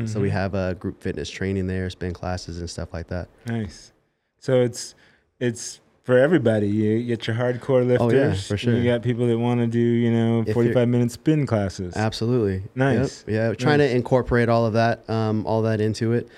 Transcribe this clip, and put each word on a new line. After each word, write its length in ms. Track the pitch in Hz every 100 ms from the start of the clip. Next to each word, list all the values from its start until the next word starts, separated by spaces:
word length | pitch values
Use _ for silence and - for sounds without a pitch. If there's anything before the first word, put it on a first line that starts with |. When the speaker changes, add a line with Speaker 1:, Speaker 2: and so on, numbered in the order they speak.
| 113
Speaker 1:
So 140 | 107
we 80 | 101
Speaker 2:
Mm-hmm. 80 | 101
Speaker 1:
have, 180 | 98
uh, 200 | 95 92
group 280 | 90 98 -
fitness 260 | 95 85 71
training 380 | - 95 98 92
there, 240 | 92 92
spin 240 | - 90
classes 460 | 87 92 90 - 85
and 100 | 87
stuff 240 | - 82
like 140 | 82 82
that. 200 | 92 - _ 120
Speaker 2:
Nice. 440 | 117 104 - - _ _ _ _ _
So 220 | - 127
it's, 340 | 123 120 - - _ _ _ -
it's 400 | 123 110 - - _ _
for 160 | - 127
everybody. 500 | 143 175 117 110 101
You 340 | 107 107 110
get 240 | 123 113 -
your 80 |
hardcore 460 | 113 123 123 - 127 123 123
Speaker 1:
Oh, 120 | 120
yeah, 160 | 131 135
Speaker 2:
lifters, 180 | 95 -
Speaker 1:
for 60 |
Speaker 2:
and 80 | 101 120 120
you 60 |
Speaker 1:
sure. 100 | 120
Speaker 2:
got 100 | 120
people 240 | 120 117 120
that 120 | 113
wanna 280 | 120 120 117
do, 120 | 117
you 320 | 120 117 117
know, 280 | 113 113 117
Speaker 1:
If 80 | 107
you're 60 |
Speaker 2:
forty-five 320 | 117 120 123 120
minute 240 | 120 120
spin 340 | - - 156 135
classes. 500 | 110 98 - 90 87
Speaker 1:
Absolutely. 680 | 110 - 113 123 101 95 98
Speaker 2:
Nice. 500 | 123 135 120 135 - -
Speaker 1:
Yep. 80 |
Yeah, 200 | 107 113
trying 240 | 101 127 147
to 80 | 143
Speaker 2:
Nice. 80 | 123
Speaker 1:
incorporate 540 | 117 127 117 120 117
all 160 | 117 113
of 80 |
that, 340 | 110 117 - -
um, 380 | 110 110 107 -
all 160 | 110
that 180 | 110 110
into 320 | 107 107 113
it. 160 | 117 117